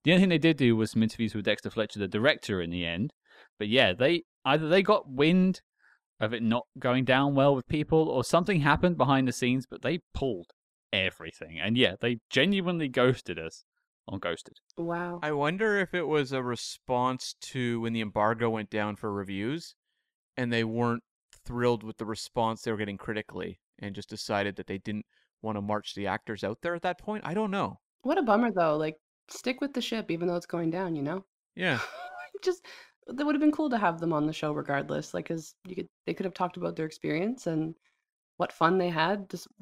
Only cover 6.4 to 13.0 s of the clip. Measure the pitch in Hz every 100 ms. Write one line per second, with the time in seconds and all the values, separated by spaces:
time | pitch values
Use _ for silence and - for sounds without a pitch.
6.4 | 113 120 - 135 127 127 127 131 143 139
7.4 | 139 135 - 151 147 160 160 131 - 170
8.4 | 180 180 143 151 180 165 131 135 131 -
9.4 | 123 131 - - 131 170 _ - 135 92
10.4 | - _ _ _ - 101 92 - 82 -
11.4 | 80 82 95 120 101 95 120 117 - 131
12.4 | 175 196 175 170 143 123